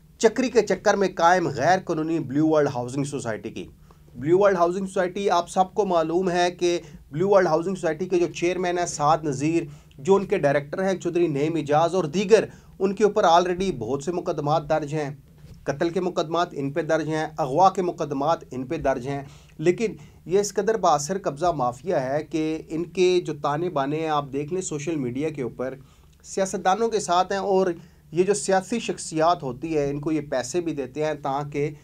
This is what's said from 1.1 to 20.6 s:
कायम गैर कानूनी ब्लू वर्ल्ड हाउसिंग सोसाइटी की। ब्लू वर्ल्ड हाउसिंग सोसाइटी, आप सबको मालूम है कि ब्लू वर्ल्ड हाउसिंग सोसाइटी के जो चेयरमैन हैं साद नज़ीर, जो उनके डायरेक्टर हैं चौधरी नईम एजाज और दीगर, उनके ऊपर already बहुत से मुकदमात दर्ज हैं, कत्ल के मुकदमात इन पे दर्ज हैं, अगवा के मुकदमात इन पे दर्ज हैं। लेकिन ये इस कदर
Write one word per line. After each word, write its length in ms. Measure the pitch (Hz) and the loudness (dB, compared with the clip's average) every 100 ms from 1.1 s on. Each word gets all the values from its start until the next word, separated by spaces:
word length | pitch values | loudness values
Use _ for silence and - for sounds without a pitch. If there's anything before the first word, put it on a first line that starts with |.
| - | 4
कायम 340 | 170 185 156 | 4 6 2
गैर 300 | 117 151 185 | 0 2 2
कानूनी 400 | 180 156 160 165 | 0 -4 -2 -2
ब्लू 280 | 131 143 156 | -2 0 4
वर्ल्ड 220 | 156 139 | 4 2
हाउसिंग 360 | 120 123 139 143 | 0 -6 -4 -4
सोसाइटी 440 | 139 117 104 107 | -4 -6 -6 -8
की। 200 | 101 80 - - - - 120 | -10 -12 -16 -20 -20 -20 -6
ब्लू 200 | 143 185 | 2 4
वर्ल्ड 200 | 202 180 | 6 4
हाउसिंग 300 | 175 190 190 | 2 0 -4
सोसाइटी, 400 | 196 180 202 196 | -2 -2 -2 0
आप 200 | 175 170 | 0 0
सबको 380 | 190 185 220 196 | -2 -2 0 0
मालूम 440 | 170 160 170 185 | 2 2 0 0
है 200 | 175 180 | 2 0
कि 260 | 175 175 170 - - - | 0 0 0 -4 -20 -8
ब्लू 140 | 147 196 | -2 4
वर्ल्ड 220 | 196 175 | 6 6
हाउसिंग 260 | 160 170 185 | 2 0 -2
सोसाइटी 300 | 165 160 185 | -2 -2 0
के 140 | 180 | 0
जो 80 | 170 | 0
चेयरमैन 500 | - 170 185 180 175 | 0 -2 0 -2 -2
हैं 80 | 165 | -2
साद 420 | - 147 160 156 | 0 2 2 0
नज़ीर, 420 | 123 156 165 - - - - | -2 0 0 -2 -10 -20 -4
जो 160 | 147 196 | 2 2
उनके 220 | 190 190 | 2 0
डायरेक्टर 440 | 143 143 143 185 | 2 2 -2 -4
हैं 160 | 190 185 | -2 -2
चौधरी 280 | 175 170 170 | -2 0 0
नईम 300 | 139 156 160 | 2 0 -2
एजाज 380 | 143 147 170 185 | 2 2 2 0
और 120 | 156 | 0
दीगर, 420 | 175 196 214 120 - - - | -2 4 4 4 -6 -18 -4
उनके 240 | 196 196 | -2 2
ऊपर 220 | 202 214 185 | 2 4 6
already 460 | 170 180 175 196 | 6 4 0 -2
बहुत 300 | 123 110 139 151 | -4 -4 -4 -4
से 60 | |
मुकदमात 520 | 175 - 156 147 160 | -6 -4 -4 0 0
दर्ज 300 | 151 156 147 | 0 -2 -2
हैं, 300 | 156 143 147 - - - - - | -6 -6 -10 -18 -20 -20 -10 -6
कत्ल 220 | 143 170 | -2 -2
के 120 | 185 | -2
मुकदमात 520 | 180 175 160 165 175 | -2 -2 -2 0 -2
इन 180 | 143 139 | -4 -6
पे 120 | 165 | -4
दर्ज 240 | 156 160 151 | 0 0 0
हैं, 280 | 156 156 - | -4 -4 -4
अगवा 340 | 139 151 190 | -2 4 4
के 120 | 190 | 4
मुकदमात 600 | 180 170 147 139 147 165 - | -2 -4 -4 -2 0 -2 -4
इन 100 | 127 | -10
पे 140 | 127 165 | -6 -4
दर्ज 300 | 139 131 131 | -2 -2 -4
हैं। 180 | 139 139 - - - | -8 -10 -18 -20 -4
लेकिन 380 | 160 180 214 151 - - 156 | 0 0 -2 -6 -18 -18 -2
ये 140 | 196 | -2
इस 100 | 202 | 0
कदर 260 | 214 | -2